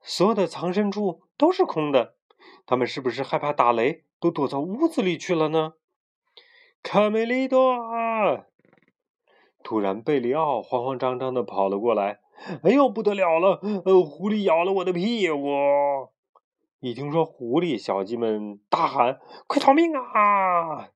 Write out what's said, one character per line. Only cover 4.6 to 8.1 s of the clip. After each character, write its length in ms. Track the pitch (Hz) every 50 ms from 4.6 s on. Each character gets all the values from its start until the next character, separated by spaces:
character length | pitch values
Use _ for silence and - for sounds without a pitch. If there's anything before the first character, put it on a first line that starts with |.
屋 260 | 143 180 196 254 330
子 140 | 320 - -
里 160 | 208 180 165
去 180 | 143 - - 180
了 140 | 160 156 151
呢 240 | 156 160 156 156 - _ _ _ _ _ _ _ _ _ _ _ _ - _ _ _ _ _ _ _ _ _
？”“卡 260 | - - 190 208 214
梅 160 | 208 220 226
利 220 | 233 247 254 262
多 240 | 262 262 254 262 262
啊！” 760 | 254 240 233 226 226 233 226 226